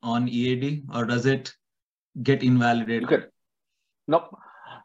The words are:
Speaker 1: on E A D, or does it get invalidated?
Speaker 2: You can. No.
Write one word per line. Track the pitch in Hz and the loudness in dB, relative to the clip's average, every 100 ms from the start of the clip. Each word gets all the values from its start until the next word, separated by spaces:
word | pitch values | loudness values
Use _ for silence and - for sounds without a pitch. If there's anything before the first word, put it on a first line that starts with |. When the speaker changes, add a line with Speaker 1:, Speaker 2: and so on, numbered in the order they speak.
Speaker 1:
on | 120 117 123 | -4 -2 0
E | 120 123 | 0 0
A | 127 | -2
D, | 139 151 139 | -2 -6 -6
or | 120 | -4
does | 113 120 127 | -2 0 2
it | 135 - - _ _ _ _ _ 135 | 0 -4 -18 _ _ _ _ _ -4
get | 123 135 | 0 2
invalidated? | 127 127 120 117 110 113 | 4 4 4 2 0 -2
Speaker 2:
You | 120 | 0
can. | 151 - _ _ _ _ _ _ _ - | 0 -2 _ _ _ _ _ _ _ 0
No. | 160 - - - - - - | 0 0 -10 -20 -20 -20 -20